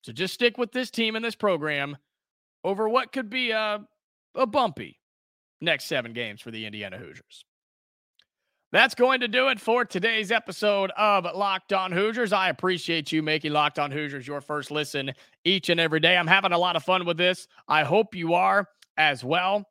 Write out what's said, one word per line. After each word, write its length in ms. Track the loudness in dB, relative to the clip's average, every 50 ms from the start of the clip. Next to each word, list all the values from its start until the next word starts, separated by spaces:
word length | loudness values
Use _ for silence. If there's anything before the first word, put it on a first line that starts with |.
So 100 | _ -14
just 220 | -6 -6 -6 -6 -2
stick 240 | 0 0 0 2 0
with 140 | -6 -4
this 180 | _ -4 -4 -4
team 260 | -2 -2 -2 -2 -2
and 80 | -4 -4
this 100 | -6 -6
program 640 | _ 0 0 0 2 0 -2 -2 -2 -4 -6 -8 -12 _ _ _ _ _ _ _ _ _ _ _ _ _
over 240 | -4 -2 -2 -2 0
what 240 | 0 0 0 0
could 160 | -6 -8 -6 -4
be 220 | -4 -2 -2 0
a, 340 | 0 0 0 -2 -4 -6 -8 _ _ _ _ _ _ _ _ _ _
a 120 | -2 0
bumpy 540 | 2 2 2 2 2 0 -6 -12 -14 -14 _ _ _ _ _ _ _ _ _ _ _ _ _
next 240 | -2 -2 -2 -2 -2
seven 280 | -4 -2 -2 -2 -4
games 280 | -6 -6 -6 -8 -8 -12
for 100 | -14 -12
the 140 | -10 -10 -10
Indiana 320 | -10 -10 -10 -10 -10 -10 -12
Hoosiers. 460 | -14 -16 -18 -20 _ _ -20 -20 -20 _ _ _ _ _ _ _ _ _ _ _ _ _ _ _ _ _ _ _ _ _ _ _ _ _
That's 240 | 4 4 4 4 4
going 260 | 2 2 2 4 2
to 80 | 0 0
do 200 | 0 0 2 2
it 100 | 0 -2
for 280 | 0 0 2 2 0
today's 440 | -2 -4 -2 -2 0 0 0 -2 0
episode 600 | 0 -2 -2 -4 -8 -2 0 0 2 2 0 -2
of 340 | 0 0 2 4 4 2 0
Locked 480 | -2 -4 -2 -2 -2 -2 -4 _ _
On 180 | -2 -2 -2 0
Hoosiers. 440 | 0 0 0 0 0 -2 0 2 2
I 160 | 2 2 2
appreciate 600 | 0 0 -2 -2 -2 -2 -2 -4 -4 -4 -4 -2
you 120 | -2 -2
making 300 | 0 0 -2 -2 -2 0
Locked 260 | 0 2 2 2 0 -2
On 120 | -4 -4
Hoosiers 360 | -4 -6 -6 -6 -8 -10 -10
your 160 | -8 -10 -10
first 280 | -6 -6 -6 -6 -6 -4
listen 400 | -4 -4 -4 -2 -4 -4 -4 -4 -8 _ -18 _ _ _ _
each 260 | 0 0 2 2 2
and 100 | 2 2
every 200 | 2 2 2 2
day. 160 | 4 4 4
I'm 100 | 4 6
having 260 | 6 4 6 6 4
a 60 | 2 2
lot 180 | 2 2 0
of 80 | -2 0
fun 220 | 2 0 0 2
with 100 | -2 -2
this. 320 | 0 2 0 0 -2 -8 _ _ -20 -4
I 160 | 2 2 2
hope 320 | 4 4 2 2 2 0 -4
you 200 | -6 -2 0 2
are 340 | 4 4 4 4 2 0 -2 _ _ _ _ _ 2
as 260 | 2 2 2 0 -2
well. 400 | -2 -2 0 0 0 -2 -2 -4 _